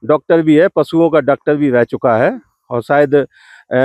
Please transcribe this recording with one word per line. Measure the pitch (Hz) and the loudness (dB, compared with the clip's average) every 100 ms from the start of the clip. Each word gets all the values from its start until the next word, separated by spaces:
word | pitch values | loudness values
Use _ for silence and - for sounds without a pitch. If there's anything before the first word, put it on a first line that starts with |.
डॉक्टर | 113 151 _ 165 | -2 -2 _ -2
भी | 160 151 | 2 2
है, | 185 | 2
पशुओं | - 151 165 165 | -2 -4 0 0
का | 151 | 0
डॉक्टर | 131 139 - 151 | 0 -4 -2 -2
भी | 143 | 0
रह | 123 | 0
चुका | 120 117 131 110 | -2 -2 -2 0
है | 139 247 _ _ _ | 0 -4 _ _ _
और | 123 | -10
शायद, | 113 143 143 | -2 0 2
अ, | 143 131 _ _ - _ 127 | 0 -2 _ _ -20 _ -2